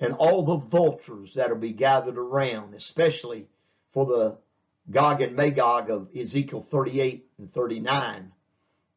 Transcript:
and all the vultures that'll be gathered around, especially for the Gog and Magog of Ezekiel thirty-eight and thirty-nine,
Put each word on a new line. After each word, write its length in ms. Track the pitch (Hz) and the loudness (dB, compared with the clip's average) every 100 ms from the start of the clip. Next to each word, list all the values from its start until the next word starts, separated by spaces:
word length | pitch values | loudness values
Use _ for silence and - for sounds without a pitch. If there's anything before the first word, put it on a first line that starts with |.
and 140 | 120 | -4
all 280 | - 156 190 | 2 4 4
the 120 | 156 170 | 2 0
vultures 760 | 120 170 165 160 - 107 98 | 2 4 4 2 -6 -16 -8
that'll 220 | 135 123 113 | -2 0 0
be 160 | 113 | -4
gathered 460 | 107 135 139 127 123 | 0 4 4 2 -6
around, 560 | 123 135 131 113 104 | -4 -2 -2 -4 -10
especially 720 | 101 - - 165 - 120 113 98 _ _ _ _ | -14 -6 0 2 0 -6 -12 -14 _ _ _ _
for 140 | 135 135 | -2 2
the 320 | 120 110 - _ _ _ _ - | 2 2 -2 _ _ _ _ -4
Gog 300 | 135 147 139 | 2 2 2
and 160 | 127 123 | 0 0
Magog 540 | 147 139 120 120 110 | 2 2 2 2 0
of 180 | 131 95 127 | -4 -6 -10
Ezekiel 460 | 113 139 139 117 | -4 -4 -4 -6
thirty-eight 640 | - 147 131 135 131 123 - - | -4 -2 -2 0 -2 -2 -12 -20
and 140 | - | -10
thirty-nine, 800 | 127 120 113 113 135 120 104 92 _ _ _ _ _ _ | -4 -4 -4 -2 -2 -4 -8 -16 _ _ _ _ _ _